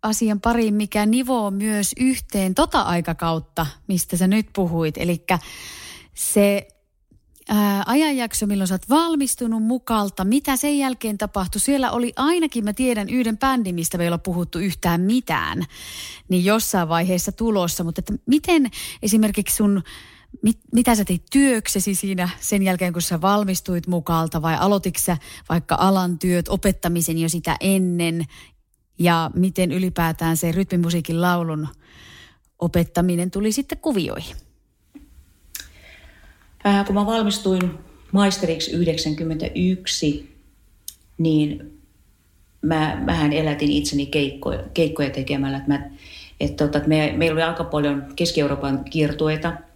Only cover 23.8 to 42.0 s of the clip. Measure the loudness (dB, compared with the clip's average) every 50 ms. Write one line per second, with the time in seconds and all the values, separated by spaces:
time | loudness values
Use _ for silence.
23.8 | -2 -2 -2 -2 0 0 0 2 0 0 -2 -2 0 0 0 2 2 2 2 2
24.8 | 0 -2 -4 -2 -2 -2 -2 -2 -4 -12 -20 -20 -6 -2 -2 -2 0 0 0 2
25.8 | 4 4 4 2 2 0 -2 -2 0 0 0 0 0 0 -4 0 2 0 0 0
26.8 | -2 -2 0 0 0 0 0 0 0 -2 -2 -4 -2 -4 -4 0 0 2 2 2
27.8 | 2 0 0 0 0 0 0 -2 -4 -6 -8 -20 -20 -20 _ _ _ _ _ _
28.8 | _ _ _ 0 2 4 4 4 0 0 0 2 2 2 2 0 0 0 0 0
29.8 | -2 -2 0 0 0 0 0 0 0 0 0 0 0 0 0 0 -2 0 0 0
30.8 | 0 2 0 -2 -2 -2 -2 0 2 2 2 0 0 -2 -4 -4 -6 -8 -10 -16
31.8 | _ -20 -20 -20 -20 -20 -20 -20 -20 -20 _ _ _ _ _ _ -4 0 2 0
32.8 | 0 0 _ 0 2 2 2 0 -2 -2 -2 -2 -2 0 0 -2 -4 -6 -8 -6
33.8 | -2 -2 0 0 -2 -2 -6 -8 -10 -12 -14 -16 -18 _ _ _ _ _ _ _
34.8 | _ _ _ -20 -20 _ -20 -20 -20 _ _ _ _ -16 _ -16 -16 -16 -20 -20
35.8 | -20 -20 -20 -20 -20 -20 -20 -20 -20 -20 -20 _ _ _ _ _ 0 2 2 2
36.8 | 2 2 0 0 0 2 0 0 0 0 -2 -2 0 0 0 2 0 -2 -4 -6
37.8 | -16 -20 -20 -20 -12 0 2 4 4 4 2 0 -2 -2 -2 -2 -4 -4 0 0
38.8 | 2 2 0 0 -2 -2 -2 -2 -2 -4 -4 -4 -4 -4 -2 0 0 2 0 0
39.8 | -2 -6 -4 0 0 0 0 -2 -6 -14 -20 -20 _ _ _ _ _ _ _ _
40.8 | _ -20 -20 _ _ _ _ 0 2 4 4 4 2 2 -2 -8 -10 -16 -20 -20
41.8 | -20 _ _ _